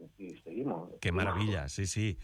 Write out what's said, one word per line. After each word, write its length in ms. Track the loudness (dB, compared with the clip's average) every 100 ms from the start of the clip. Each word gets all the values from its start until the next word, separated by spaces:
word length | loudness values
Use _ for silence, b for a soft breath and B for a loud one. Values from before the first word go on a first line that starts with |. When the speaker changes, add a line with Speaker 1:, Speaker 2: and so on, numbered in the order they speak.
| -12 -12
Speaker 1:
y 180 | -12 -12
seguimos. 500 | -8 -4 -2 -2 -6 -2
Speaker 2:
Qué 80 | 2
Speaker 1:
Seguimos 160 | 4 4
Speaker 2:
maravilla, 420 | 4 2 2 -2
sí, 180 | -2 0
sí. 300 | 2 0 0